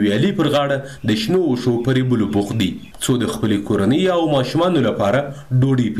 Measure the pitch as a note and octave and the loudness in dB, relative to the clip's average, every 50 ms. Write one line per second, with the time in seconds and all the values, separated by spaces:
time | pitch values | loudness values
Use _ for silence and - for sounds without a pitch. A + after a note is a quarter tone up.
0 | G#2 G2+ G2+ A2 C#3 G3+ G3 - D#3+ C#3+ C3 C#3+ C#3+ C#3 C#3 C3+ - - - - | 2 2 2 2 0 0 0 0 0 0 0 0 0 0 -2 -4 -4 -8 -12 -6
1 | - A2+ A2 - - - F3 F#3 F3+ D3 B2+ A#2+ - B2+ A#2+ A#2 A#2+ C3 C3 B2+ | -2 -2 -2 0 0 0 0 2 2 2 0 0 0 0 -2 0 0 0 0 0
2 | C3 B2+ B2 A2+ G#2 F#2 - G2+ G2 - A2+ A2+ G2 F2 D#2+ - - - - - | 0 2 2 0 0 0 0 0 -2 -2 -2 -2 -2 -2 -2 -6 -12 -16 -14 -6
3 | - - C3 B2 A#2 - - - - G#2+ G#2 G2+ - - A2 G2+ G2 G2+ C3 E3+ | -2 0 0 0 0 -2 -2 -2 -2 0 0 0 0 0 0 0 2 2 2 2
4 | F#3 F3+ F3+ E3+ E3 D#3+ D3 C3+ B2+ - - D3+ E3+ F#3 F3 D3+ B2 G#2+ F#2+ - | 2 2 2 2 0 2 2 0 0 0 0 0 2 2 2 2 2 0 0 0
5 | G#2+ G2 G2+ C3+ D3 - - - - - B2+ B2+ C3+ C3+ C3+ B2+ A#2+ G#2 G#2+ A2+ | 0 0 0 0 -2 -4 -8 -14 -6 -2 0 2 2 2 2 2 0 0 0 0